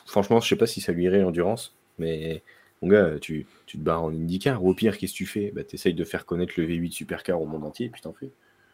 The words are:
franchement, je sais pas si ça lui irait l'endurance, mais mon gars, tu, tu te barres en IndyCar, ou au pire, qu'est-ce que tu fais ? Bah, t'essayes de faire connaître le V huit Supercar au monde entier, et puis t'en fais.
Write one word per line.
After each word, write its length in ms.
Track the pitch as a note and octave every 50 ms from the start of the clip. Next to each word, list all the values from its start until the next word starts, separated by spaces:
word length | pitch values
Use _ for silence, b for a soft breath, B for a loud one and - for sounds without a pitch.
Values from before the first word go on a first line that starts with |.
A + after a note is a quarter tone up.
| B
franchement, 360 | - - G#2 G2 - A#2 A#2
je 80 | A2+ -
sais 60 | - -
pas 100 | A2+ -
si 140 | - F#2+
ça 100 | - -
lui 140 | F2 E2+ F2
irait 160 | F#2 F#2+ G2+
l'endurance, 520 | F#2+ F2+ E2 F2 E2+ F#2+ A2+ A#2+ - - - _ _ _ _ -
mais 460 | E2 E2 D#2+ D#2 D#2+ E2 D#2+ D#2 b b b b b b b _
mon 80 | - F2+
gars, 300 | G2+ G#2 F#2+ D#2+ D#2 D2
tu, 260 | - - D#2 D2+ C#2+ b b b b -
tu 100 | - D2+
te 60 | D2+
barres 200 | E2 E2 E2+ E2
en 60 | D#2
IndyCar, 520 | D#2+ D#2+ E2 E2 F2+ F#2+ - C#3+ C3 G#2 F2+
ou 80 | F#2
au 20 | F#2
pire, 240 | - - A2 G3+ -
qu'est-ce 160 | F#3+ - -
que 40 | -
tu 80 | F#2+ -
fais ? 240 | - A2 G2+ G#2 A2
Bah, 80 | - -
t'essayes 300 | - - - - F#2+ E2+
de 100 | D#2+ E2
faire 220 | - - E2+ -
connaître 280 | - F2+ E2+ F2+ E2+ - F2
le 80 | E2
V 80 | D#2+ F2
huit 160 | E2+ E2+ E2+
Supercar 500 | - - D2+ - F2+ D2+ - - F2+ E2
au 40 | D#2+
monde 180 | D2+ D#2+ D#2 D2+
entier, 220 | D2+ - - A#2+
et 40 | B2
puis 120 | A#2+ -
t'en 120 | - E2 D2+
fais. 160 | - C3+ C3+ - b b b b b b b